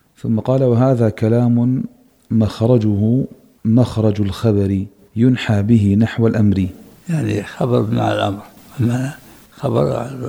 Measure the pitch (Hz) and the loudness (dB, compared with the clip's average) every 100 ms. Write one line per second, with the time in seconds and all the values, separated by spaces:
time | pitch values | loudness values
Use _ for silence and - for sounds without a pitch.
0 | _ _ 120 110 104 135 131 117 131 123 | _ _ -4 -4 0 0 2 2 2 2
1 | 113 - 110 117 120 120 120 131 - - | 0 0 0 2 2 2 2 -2 -4 -12
2 | _ _ - 113 107 - 113 123 107 101 | _ _ -4 0 0 0 2 2 2 0
3 | 107 123 - - _ _ 113 113 120 - | 0 0 -2 -10 _ _ 0 2 2 0
4 | 110 104 101 92 117 101 98 98 98 _ | 0 0 -2 -2 0 0 0 -2 -6 _
5 | - 107 127 127 - 104 101 117 101 101 | -10 0 0 2 0 0 2 2 4 2
6 | 113 - 113 107 104 95 92 - - - | 2 0 0 2 2 2 -2 -6 -20 -16
7 | - 160 113 104 98 - 139 120 110 120 | -6 -4 -4 -4 -6 -6 -2 0 0 -2
8 | 107 104 104 101 - - - - 117 123 | -2 -2 -4 -6 -12 -20 -14 -4 -2 -2
9 | 135 147 - - - - 135 117 143 120 | -6 -10 -20 -20 -20 -10 -4 -2 -2 -4
10 | 120 131 | -8 -10